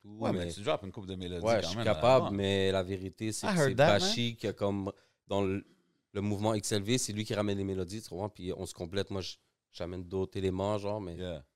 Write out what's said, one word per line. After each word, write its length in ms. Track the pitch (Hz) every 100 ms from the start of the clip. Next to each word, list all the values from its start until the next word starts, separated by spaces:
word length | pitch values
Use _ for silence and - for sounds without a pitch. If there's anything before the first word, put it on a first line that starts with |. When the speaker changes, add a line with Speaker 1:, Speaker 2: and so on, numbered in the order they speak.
Speaker 1:
tout, 80 | 101 107
Speaker 2:
Ouais, 100 | 107
mais 140 | 98
Speaker 1:
mais 80 | 87
Speaker 2:
tu 80 | 85
drops 240 | 107 156
une 80 | 98
couple 160 | 98 95
de 80 | 92
mélodies 280 | 90 90
Speaker 1:
Ouais, 100 | 107 113
Speaker 2:
quand 60 |
Speaker 1:
je 40 | 85
suis 80 | 104
Speaker 2:
même 100 | 113
à 60 |
Speaker 1:
capable, 300 | 104 117 131 -
Speaker 2:
l'album. 100 | 101
Speaker 1:
mais 340 | 98 98 95
la 120 | 95
vérité, 500 | 92 95 95 - 110
c'est 140 | 107 220
Speaker 2:
I 40 |
Speaker 1:
que 60 | 180
Speaker 2:
heard 100 | 139
Speaker 1:
c'est 60 | 123
Speaker 2:
that, 100 | 151
man. 100 | 202
Speaker 1:
Bachi 360 | 185 226 120 113
qui 100 | 104
a 60 |
comme, 400 | - 101 98 98 - _ _ -
dans 160 | 98
le, 240 | 98 98 - _ _ _ _
le 80 | 101
mouvement 340 | 104 101 107
X 160 | 110 -
L 100 | 107
V, 120 | 101 127
c'est 160 | -
lui 120 | 104
qui 100 | 107
ramène 240 | 104 104 98
les 60 |
mélodies, 360 | 98 95 87 107
tu 100 | -
vois, 180 | 87 98
puis 200 | - 90 82
on 80 | 90
se 60 |
complète, 380 | - 87 98 95
moi, 100 | 98
j-, 160 | 90 - _ _ _
j'amène 320 | - 87 92
d'autres 320 | 87 95 95 101
éléments, 400 | 95 92 101 107
genre, 220 | 101 107
mais 160 | 92 82
Speaker 2:
Yeah. 280 | 90 80 -